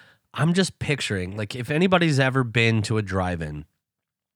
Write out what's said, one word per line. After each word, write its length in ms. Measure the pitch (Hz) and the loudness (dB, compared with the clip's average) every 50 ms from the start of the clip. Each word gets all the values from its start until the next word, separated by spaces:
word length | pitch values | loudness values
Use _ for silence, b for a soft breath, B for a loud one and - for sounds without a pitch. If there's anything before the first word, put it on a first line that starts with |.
| B B B B B B - | B B B B B B -4
I'm 180 | - 143 170 | 0 0 2
just 260 | 170 196 180 - - _ | 2 2 0 -2 -4 _
picturing, 560 | - - 147 131 - - 107 92 90 92 101 | -4 -4 -2 -2 -2 -4 -4 -4 -4 -6 -6
like, 180 | 110 107 - - | -8 -8 -8 -8
if 160 | 127 113 127 | -10 -6 -2
anybody's 500 | 147 156 185 190 185 175 175 165 139 135 | 0 2 2 4 4 4 4 4 4 4
ever 240 | 135 131 127 135 127 | 2 2 2 0 0
been 380 | 117 104 120 113 113 113 110 | 0 2 2 4 4 4 2
to 160 | 101 - 113 110 | 0 0 -2 -2
a 40 | |
drive-in, 640 | 104 95 95 95 90 90 87 82 82 76 73 73 76 - _ _ _ _ _ _ _ _ _ _ _ _ _ | -2 -2 -2 -2 -2 -2 -4 -4 -6 -8 -8 -10 -12 -14 _ _ _ _ _ _ _ _ _ _ _ _ _